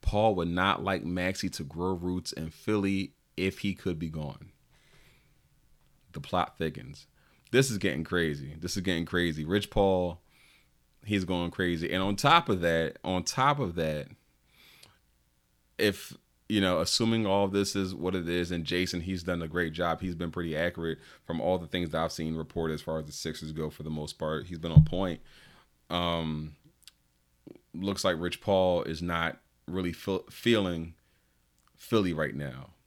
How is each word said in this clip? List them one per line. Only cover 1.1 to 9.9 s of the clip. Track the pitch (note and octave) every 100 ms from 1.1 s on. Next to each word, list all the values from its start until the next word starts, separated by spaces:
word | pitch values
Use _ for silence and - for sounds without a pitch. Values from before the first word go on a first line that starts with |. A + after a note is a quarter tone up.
| F2+ F2+ F#2+ F#2+
to | -
grow | D2 D#2 F2+
roots | F2+ F2 F2+ -
in | - D#2+
Philly | - - G#2+ G2 G2 G2 _ _ -
if | F#2+ -
he | G#2
could | F#2+ F#2+ E2
be | E2
gone. | D#2 D2 - - _ _ _ _ - - _ _ _ _ _ _ _ _ _ _
The | D#2
plot | C#2+ F#2 - -
thickens. | D#2+ C#2 B1+ D2 - _ _ _ _
This | A#2+ C3+
is | G#2
getting | G2 C#2
crazy. | D#2+ F2 E2 C#2+ C#2 D#2+
This | E2+ G2+
is |
getting | F#2 E2+
crazy. | E2+ F2+ F2 D#2
Rich | D2+ G2+ G2+
Paul | - G2